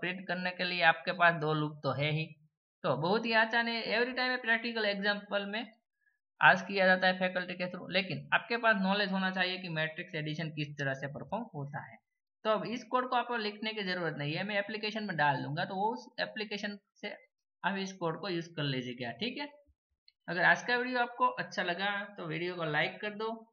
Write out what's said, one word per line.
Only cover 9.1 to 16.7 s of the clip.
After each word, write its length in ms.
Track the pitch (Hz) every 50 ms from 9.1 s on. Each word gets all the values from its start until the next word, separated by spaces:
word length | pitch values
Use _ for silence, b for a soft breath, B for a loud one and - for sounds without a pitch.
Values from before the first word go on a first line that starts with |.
होना 180 | 190 190 190 185
चाहिए 280 | 185 190 180 185 185 185
कि 100 | 190 175
matrix 440 | 160 160 156 156 - - - - -
edition 340 | 151 151 156 151 165 165 151
किस 180 | 156 151 147 143 147
तरह 180 | - 143 135 135
से 120 | 139 170 -
perform 360 | 147 123 131 - 190 220 233 - -
होता 280 | 147 139 143 147 143
है। 160 | - - 113 - _ _ _ _ _ _ _ _ -
तो 60 | 214
अब 140 | 220 196 190 208
इस 160 | 233 - -
code 220 | - 254 254 254 254
को 60 | 254
आपको 200 | 240 233 240 240 233
लिखने 340 | 208 208 208 - 226 220
की 100 | 220 214 196
जरूरत 320 | 185 180 180 170 156 151 147
नहीं 160 | 143 147 156
है, 100 | 175 190
मैं 140 | 208 208 202
application 460 | 202 208 220 214 214 214 208 220 208
में 120 | 202 170
डाल 260 | 151 147 143 135 131
दूंगा, 220 | 135 135 147 170 185
तो 100 | 190 196
वो 180 | 190 202 226
उस 160 | 247 240 - - - -
application 580 | 180 - - 214 208 214 208 202 208 208